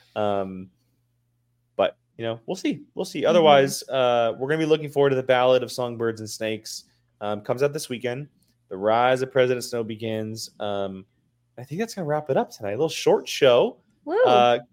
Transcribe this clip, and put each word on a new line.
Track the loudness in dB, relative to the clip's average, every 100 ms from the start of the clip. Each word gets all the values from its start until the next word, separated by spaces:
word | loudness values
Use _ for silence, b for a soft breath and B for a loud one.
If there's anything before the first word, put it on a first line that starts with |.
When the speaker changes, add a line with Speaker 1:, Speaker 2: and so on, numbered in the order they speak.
| b
Speaker 1:
Um, | -4 -2 -2 -6 -10 -16 _ _ _ _ _ _ _ _ _ _ -2
but, | -2 -2 _ -10
you |
know, | -8 -8 -8
we'll | -6
see. | -4 -6 -10
We'll | -10
see. | -8 -2
Speaker 2:
Mm-hmm. | 2
Speaker 1:
Otherwise, | 6 8 8 6 0 -4
uh, | 0 2 2 0 -2
we're | -2
gonna | 0
be | 2
looking | 0 0
forward | 0 2
to | 2
the |
Ballad | 2 4 6 4
of | 0
Songbirds | -6 -6 -2 -4 -4
and | -10
Snakes. | -6 -6 -6 -10 -16 _ _ _ -10
Um, | -8 -6
comes | -4 -2
out | -2
this | -4 -10
weekend. | -8 -6 -8 -12 _ _ _ -14
The | -4
Rise | 0 2 2 0
of | 0
President | 2 2 0
Snow | -4 -6
begins. | -6 -8 -6 -6 -6 -10 -14 -10
Um, | -6 -6 -6 -10 -18 _ _ _ _ -20
I |
think | -12 -10
that's | -8
gonna | -8 -4
wrap | -4 -2
it | -2
up | -2
tonight. | -8 -8
A | -4
little | -4
short | 0 2 2 0
show. | 2 4 6 2 -4 _ _
Speaker 2:
Woo. | -4 2
Speaker 1:
Uh, | 4 6 4 2 -4